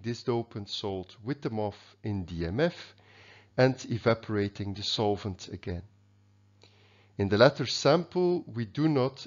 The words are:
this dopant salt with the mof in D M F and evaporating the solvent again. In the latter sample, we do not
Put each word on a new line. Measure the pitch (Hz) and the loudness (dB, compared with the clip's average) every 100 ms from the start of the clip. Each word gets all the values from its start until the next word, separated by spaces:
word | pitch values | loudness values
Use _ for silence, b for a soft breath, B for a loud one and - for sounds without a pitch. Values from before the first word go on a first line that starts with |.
this | 110 117 | -8 -4
dopant | - 117 117 110 101 | -2 -2 -4 -10 -10
salt | - 104 95 90 - | -8 -6 -6 -8 -12
with | 107 143 | -10 -6
the | - | -6
mof | 110 104 - - - | -4 -4 -6 -18 -10
in | 110 101 | -6 -4
D | 87 85 | -4 -4
M | 85 110 | -4 0
F | 170 - - - B B B B B - | 0 -2 -14 -20 B B B B B 4
and | 131 131 - | 4 4 -4
evaporating | 113 117 113 - 107 101 - 101 | 0 2 2 0 -2 -2 -4 -8
the | 98 | -6
solvent | 101 - 104 101 104 90 - | -4 0 0 0 -4 -8 -10
again. | 92 101 87 90 _ _ _ _ _ _ _ b b b b b - | -10 -8 -8 -10 _ _ _ _ _ _ _ b b b b b -2
In | 98 | 2
the | 104 | 8
latter | 135 143 123 | 6 6 -2
sample, | - 139 165 170 180 180 180 - | 0 4 4 2 0 2 0 -2
we | 113 | -6
do | 107 139 156 | -4 0 2
not | 143 131 139 | 4 2 -2